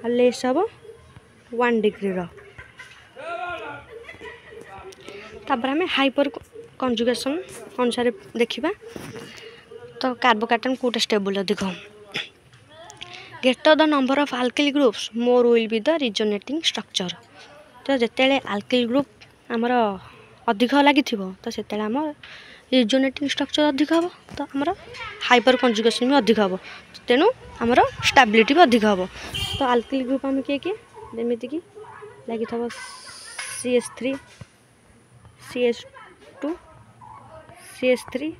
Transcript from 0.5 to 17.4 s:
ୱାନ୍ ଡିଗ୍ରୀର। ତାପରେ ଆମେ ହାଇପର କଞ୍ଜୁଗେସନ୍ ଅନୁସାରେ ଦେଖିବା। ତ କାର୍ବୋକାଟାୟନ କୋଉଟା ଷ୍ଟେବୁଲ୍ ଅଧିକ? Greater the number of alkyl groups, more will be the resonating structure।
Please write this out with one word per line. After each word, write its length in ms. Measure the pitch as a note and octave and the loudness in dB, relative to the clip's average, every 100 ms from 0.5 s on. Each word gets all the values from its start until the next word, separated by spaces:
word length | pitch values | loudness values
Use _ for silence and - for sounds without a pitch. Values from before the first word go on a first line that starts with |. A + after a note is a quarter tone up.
| C4 A4+ - - - - - _ _ _ A#3 | 0 0 -4 -20 -20 -20 -20 _ _ _ 0
ୱାନ୍ 180 | A#3+ A3+ | 2 4
ଡିଗ୍ରୀର। 360 | G#3 G3+ G3 F#3 F3 - - - - - - - - B3 D#4 F4 F4 E4+ - - - A#4 A#4 - A4+ A#4 A#4+ A4+ G#4 G4 F#4+ F#4+ - G4+ G#4+ A3 - | 2 0 -4 -4 -6 -12 -20 -20 -20 -20 -20 -20 -20 -16 -12 -8 -8 -8 -10 -14 -16 -20 -20 -18 -18 -18 -20 -20 -18 -18 -18 -18 -18 -18 -18 -18 -4
ତାପରେ 220 | C4 C4 C#4+ | -4 -2 -4
ଆମେ 100 | F4+ - | -4 0
ହାଇପର 320 | C4+ C4 C#4 - - - - - | 0 0 -4 -4 -18 -20 -20 -6
କଞ୍ଜୁଗେସନ୍ 560 | B3+ A3+ A#3 A#3+ C4+ D#4 F#4+ - - - | -4 0 0 -2 -4 -6 -8 -16 -14 -2
ଅନୁସାରେ 260 | B3 B3 A#3+ A#3+ - A3+ | -2 0 0 -2 -6 -2
ଦେଖିବା। 280 | A#3 - D4+ G#4 A4+ - - A4 A#4 - - - - - - - | -2 0 -4 -6 -12 -16 -14 -14 -16 -18 -20 -20 -20 -20 -18 -6
ତ 40 | C4 A#3+ | -4 0
କାର୍ବୋକାଟାୟନ 500 | B3+ A3 A3+ A#3 B3+ C4 | 2 2 2 -2 0 -2
କୋଉଟା 180 | B3 A3+ - | -2 -2 0
ଷ୍ଟେବୁଲ୍ 320 | G#3+ G3 G3 | 0 0 -4
ଅଧିକ? 180 | F#3+ G3+ F#3+ F3 - - - - - _ _ - _ D#4 E4+ G#4 - - - - | -4 -2 -4 -6 -14 -20 -12 -10 -12 _ _ -20 _ -20 -20 -18 -18 -18 -18 -2
Greater 320 | B3+ B3 D#4 D4+ | 0 2 4 4
the 60 | D#4 C#4+ | 4 4
number 220 | C4 C4+ | 2 0
of 60 | C#4+ B3 | 0 -2
alkyl 280 | B3 - D4 C#4 | -2 0 0 4
groups, 240 | C4+ G3+ - | 2 2 -8
more 300 | A3 A#3+ B3 | -2 2 4
will 240 | A#3+ A#3 A3 | 6 4 4
be 60 | A3+ G#3+ | 0 0
the 80 | E4 | 0
resonating 560 | C4 G3 G#3+ G#3 - D4+ - | 0 0 -2 -2 -4 -4 -4
structure। 440 | - - - F3+ E3+ - - | -4 -8 -6 -6 -8 -16 -20